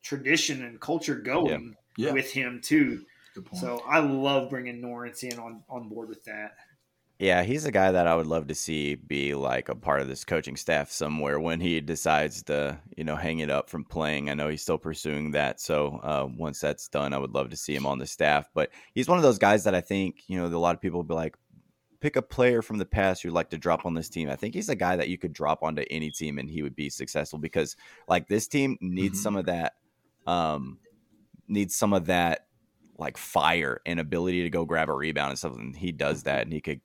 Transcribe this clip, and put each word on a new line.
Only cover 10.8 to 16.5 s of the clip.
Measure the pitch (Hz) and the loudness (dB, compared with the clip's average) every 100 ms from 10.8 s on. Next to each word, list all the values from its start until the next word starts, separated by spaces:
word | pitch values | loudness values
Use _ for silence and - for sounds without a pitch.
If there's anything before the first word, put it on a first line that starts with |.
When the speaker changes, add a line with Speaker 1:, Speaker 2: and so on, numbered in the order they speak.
| 73 | 0
Speaker 3:
somewhere | - 76 76 71 73 | -4 -2 0 0 0
when | 82 82 | 0 0
he | 87 82 | 0 0
decides | 73 80 82 76 76 - | -2 -2 2 2 2 -4
to, | - 73 71 76 - - | -2 -2 0 -4 -12 -8
you | 78 | -4
know, | 76 | -2
hang | 82 80 | -2 -2
it | 76 | 0
up | 71 - | -2 -2
from | 85 71 | -8 -6
playing. | 82 76 76 71 | -4 -2 -2 -2
I | |
know | 73 76 | -2 -2
he's | 78 | -4
still | - 80 | -2 -2
pursuing | 80 80 78 73 76 | -2 -6 -4 -2 -2
that. | 73 71 - | 0 0 -2
So, | - 76 73 71 | -2 0 0 -2
uh, | 69 73 67 60 | -2 -2 -2 -4
once | 80 | -6